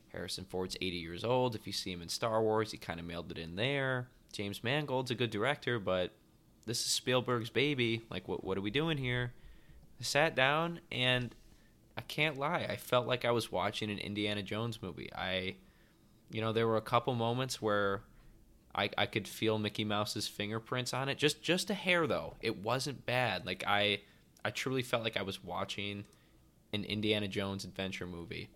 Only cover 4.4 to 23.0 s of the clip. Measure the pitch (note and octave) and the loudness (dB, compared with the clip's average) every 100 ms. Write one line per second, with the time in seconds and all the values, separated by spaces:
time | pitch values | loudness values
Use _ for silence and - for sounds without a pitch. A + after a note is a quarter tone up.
4.4 | G2+ G2+ A2+ C#3+ D3 B2+ B2+ A#2+ A#2+ G#2 | -6 -4 0 0 2 0 0 0 0 2
5.4 | A#2+ C#3+ - A#2+ F#2+ F#2 F2+ - _ - | 0 0 0 0 2 2 0 -4 _ -20
6.4 | _ - - A#2 - - - B2+ A#2+ B2 | _ -12 -6 -2 0 0 2 2 2 0
7.4 | A2+ - C#3+ C#3 A#2 A2+ - F#2 - F#2 | 0 2 2 2 2 0 -4 -8 -4 -4
8.4 | - F#2+ G2+ B2+ E3 D3+ C3 B2 B2 - | -2 0 2 2 0 0 0 0 -2 -6
9.4 | - - - - - - A#2+ C#3 D#3+ B2+ | -16 -20 -20 -20 -20 -10 0 4 4 6
10.4 | C3 D3+ E3+ E3+ - A#2+ B2+ B2+ A#2+ - | 6 6 2 -2 -6 2 4 4 2 -6
11.4 | - - - - - - - - D3+ C3+ | -20 -20 -20 -20 -14 -12 -8 0 0 2
12.4 | C#3 E3+ G#2+ G2 - B2 A#2+ B2 A#2+ A#2+ | -2 0 -2 -4 2 2 4 2 2 2
13.4 | A2 F2+ G2 - G#2+ G#2 - G#2 G#2 G#2 | 2 0 0 0 -4 -4 -2 0 0 0
14.4 | F#2+ G#2 A#2 A2 F#2+ - G1+ - F#2 F#2 | -2 -2 -2 -4 -8 -8 -10 -6 -2 0
15.4 | F#2 F#2+ - - - _ - - - G#2+ | -2 -6 -14 -20 -20 _ -20 -20 -8 -2
16.4 | A2+ A2 A2+ A2 - A#2+ B2+ B2 A#2 A#2+ | 0 2 4 2 4 2 2 2 0 0
17.4 | C3 - G#2+ G#2 G2+ G2 - - - - | -2 -2 0 2 2 0 -6 -20 -20 -20
18.4 | - - - - G#2 - G#2 A2 G2 - | -20 -20 -8 -2 0 0 0 0 -4 -2
19.4 | A2 A2 G#2+ G#2+ G#2+ G#2 G#2 G#2 - - | 0 2 0 -2 -2 0 -2 -2 -6 -6
20.4 | G#2 A2+ - B2+ B2 B2+ C3+ C3 D3+ - | -4 -4 -4 -4 -2 -2 -2 2 2 2
21.4 | - F3+ F#3+ G3 F#3 F3 D#3 F2 D2+ - | 0 0 0 -2 2 4 4 2 -2 -4
22.4 | - G2 G2+ B2+ D3 B2 | -4 -2 0 0 -2 -6